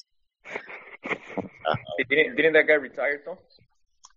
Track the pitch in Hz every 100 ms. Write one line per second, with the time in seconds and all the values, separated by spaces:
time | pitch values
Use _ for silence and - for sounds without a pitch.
0 | - _ _ _ - - - - - -
1 | - - - - 101 - 78 78 - -
2 | 131 139 143 123 160 156 151 151 127 -
3 | 131 143 160 185 _ _ _ _ _ _
4 | -